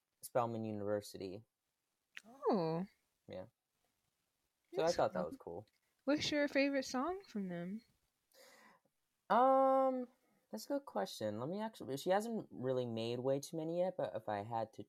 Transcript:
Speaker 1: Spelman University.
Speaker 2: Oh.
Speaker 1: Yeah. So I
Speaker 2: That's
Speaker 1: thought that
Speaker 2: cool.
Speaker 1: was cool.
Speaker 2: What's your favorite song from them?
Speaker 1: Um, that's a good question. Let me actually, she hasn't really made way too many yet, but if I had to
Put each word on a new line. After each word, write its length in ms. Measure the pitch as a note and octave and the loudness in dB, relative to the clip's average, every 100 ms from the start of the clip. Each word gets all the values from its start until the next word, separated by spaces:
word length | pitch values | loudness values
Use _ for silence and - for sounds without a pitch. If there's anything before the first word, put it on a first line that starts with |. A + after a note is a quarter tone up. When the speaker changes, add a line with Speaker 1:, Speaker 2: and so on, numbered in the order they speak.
| _ _ | _ _
Speaker 1:
Spelman 400 | - C3 A#2 A2+ A2 | -4 0 0 0 -4
University. 800 | G#2 G2+ G#2 G#2 G2 F#2+ G2+ A2+ _ _ _ _ _ _ - - C#5 C#5 | -4 -2 -2 -2 -10 -10 -10 -16 _ _ _ _ _ _ -20 -20 -4 0
Speaker 2:
Oh. 360 | A3 D#3+ E3 G3 _ _ _ - | 2 2 0 -4 _ _ _ -14
Speaker 1:
Yeah. 180 | F#2+ - _ _ _ _ _ _ _ _ _ _ _ _ F4 | -12 -12 _ _ _ _ _ _ _ _ _ _ _ _ 0
So 80 | A#3 | 0
I 60 | |
Speaker 2:
That's 20 | |
Speaker 1:
thought 200 | F3 B2 | 2 2
that 60 | F#3 | 0
Speaker 2:
cool. 60 | F3+ | -4
Speaker 1:
was 100 | - | -6
cool. 300 | - E2+ - _ _ _ - | -10 -12 -14 _ _ _ -2
Speaker 2:
What's 260 | D4+ - | 0 0
your 160 | D4+ C#4+ | 0 2
favorite 380 | C#4 C#4 C#4 C4 | 2 2 2 -2
song 340 | B3+ D4+ F#4+ - | -2 -2 -4 -6
from 220 | G#3 F#3+ | -6 -4
them? 320 | F3 F3 G#3+ _ _ _ _ _ - - - - - _ _ _ _ - | -6 -6 -8 _ _ _ _ _ -20 -20 -20 -20 -20 _ _ _ _ 2
Speaker 1:
Um, 800 | A3 C4 C4+ C4+ C4+ C4 B3+ B3 _ _ _ - | 6 8 8 8 6 4 2 -4 _ _ _ -12
that's 140 | G#3+ - | -12 -4
a 40 | |
good 160 | C#4+ C#4+ | -4 -4
question. 540 | G#3+ F#3+ - G#2+ G#2+ | -4 -4 -4 -4 -4
Let 100 | C3+ | -4
me 120 | G3 | -4
actually, 360 | A3 - - C3+ | -6 -8 -8 -4
she 120 | F3 | 2
hasn't 380 | F#3+ A3+ A3 - | 2 2 -4 -6
really 340 | - B2+ B2+ B2 | -6 -2 0 0
made 340 | A2+ A#2 A#2+ | -2 -2 -2
way 200 | B2+ C#3 | 0 0
too 180 | C3+ D#3+ | -2 -6
many 220 | D#3+ F3 | -4 0
yet, 160 | F#3 F3+ | 0 0
but 160 | C#3+ A2 | -4 -4
if 120 | - | -4
I 100 | G#2 | -4
had 300 | G#2+ A#2 A2 | -2 -2 -4
to 100 | - | -6